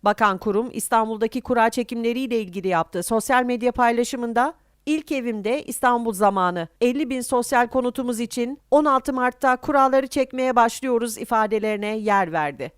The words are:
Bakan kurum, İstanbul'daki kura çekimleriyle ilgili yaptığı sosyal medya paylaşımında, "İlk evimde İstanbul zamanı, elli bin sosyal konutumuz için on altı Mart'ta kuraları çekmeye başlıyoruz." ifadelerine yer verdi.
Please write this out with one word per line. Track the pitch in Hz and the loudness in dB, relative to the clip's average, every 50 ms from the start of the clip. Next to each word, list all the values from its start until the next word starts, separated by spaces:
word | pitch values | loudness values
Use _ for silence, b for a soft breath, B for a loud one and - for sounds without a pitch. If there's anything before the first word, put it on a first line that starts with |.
| - | 2
Bakan | 208 208 - 220 208 190 185 | 0 2 4 2 2 2 2
kurum, | - 214 196 202 240 - - | -2 -2 0 0 -2 -2 -6
İstanbul'daki | - - - - 226 220 220 226 214 226 226 - - | -10 -4 0 2 2 2 0 -2 -4 -4 -4 -4 -6
kura | - - 247 233 220 233 | -4 -2 2 2 2 2
çekimleriyle | - - 240 - 247 233 233 233 240 247 269 247 240 226 | 2 -2 -4 -4 -6 -4 -2 -2 -2 -2 -4 -2 -2 -2
ilgili | 214 185 175 196 175 185 | -4 -4 -8 -4 -2 0
yaptığı | 180 165 165 - - 180 175 | 0 0 0 -2 -4 -6 -4
sosyal | - 226 220 214 - 254 254 254 | -2 -2 -2 0 2 2 2 2
medya | 240 247 233 226 247 240 | 0 -2 0 0 -2 2
paylaşımında, | - 247 233 240 233 247 - - 247 240 233 226 233 247 294 339 _ _ _ _ _ _ | 2 2 2 2 2 -2 -2 -4 -6 -6 -2 0 0 0 0 -2 _ _ _ _ _ _
"İlk | - 302 311 294 - 302 | -2 -2 -2 -2 -4 -6
evimde | 269 240 240 226 208 196 214 240 302 - | -4 -2 -4 -6 -4 -2 -2 -4 -4 -4
İstanbul | - 247 - - 247 240 240 240 226 214 | -8 -8 0 2 2 2 2 0 -2 -2
zamanı, | 180 214 202 196 196 185 180 175 175 165 165 _ _ | 2 2 2 2 2 0 0 0 -2 -6 -8 _ _
elli | 226 247 247 277 311 240 | 0 0 0 0 -4 -4
bin | 262 254 | -4 -6
sosyal | 240 - 269 247 240 - 269 240 247 233 | -4 -2 -2 -2 0 2 2 2 2 2
konutumuz | - 262 247 247 240 - 262 240 247 220 | 0 -2 -2 -2 -4 -4 -4 -4 -4 -4
için | 240 226 - 247 240 240 277 - _ _ | -6 -6 -4 -4 -4 -4 -6 -12 _ _
on | - 294 302 | 2 4 4
altı | 302 269 262 262 - 269 | 4 2 2 0 -2 -2
Mart'ta | 254 247 254 247 _ - 269 254 | 0 0 0 -2 _ 0 0 0
kuraları | 247 - - 294 277 269 269 254 269 269 | 0 0 0 2 4 4 6 4 2 2
çekmeye | 262 - 294 269 262 - 254 254 262 254 | 0 -2 -2 -2 -2 -2 -2 0 2 4
başlıyoruz." | 233 233 240 - - - 262 247 226 233 240 214 - | 4 4 4 2 -4 -4 0 0 0 0 -2 -6 -8
ifadelerine | - - 240 220 220 214 214 214 208 214 214 202 208 208 214 220 | -6 -2 0 0 2 2 0 -2 0 -2 -4 -2 -4 -4 -4 -2
yer | 214 214 202 196 190 170 160 | 0 2 2 2 2 2 0
verdi. | 165 151 147 143 - 135 139 _ | -2 -2 -2 -4 -6 -10 -12 _